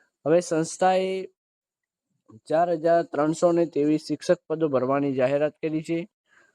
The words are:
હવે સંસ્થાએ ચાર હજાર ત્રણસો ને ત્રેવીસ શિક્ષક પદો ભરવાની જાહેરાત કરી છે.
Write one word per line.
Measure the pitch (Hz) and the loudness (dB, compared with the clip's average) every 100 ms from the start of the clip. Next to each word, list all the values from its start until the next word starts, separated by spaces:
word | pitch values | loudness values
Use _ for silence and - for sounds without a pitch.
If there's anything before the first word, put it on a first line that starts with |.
| _ _ | _ _
હવે | 143 170 | 2 2
સંસ્થાએ | 175 160 165 - 185 185 190 190 185 _ _ _ _ _ _ _ _ _ _ - | 2 -2 -4 0 2 2 0 -6 -8 _ _ _ _ _ _ _ _ _ _ -20
ચાર | - 151 175 | -4 0 0
હજાર | 165 165 170 | 0 2 2
ત્રણસો | 156 147 151 160 175 | 0 -2 0 2 2
ને | 170 170 | 2 0
ત્રેવીસ | 143 147 151 | 0 0 0
શિક્ષક | - 151 - 175 | -2 -6 0 -2
પદો | - 160 160 | -2 -2 0
ભરવાની | 131 127 139 143 | 0 0 -2 -2
જાહેરાત | 131 127 143 151 | 0 0 0 -2
કરી | - 165 156 | -4 -6 -6
છે. | 156 165 175 _ _ _ _ | -4 -6 -6 _ _ _ _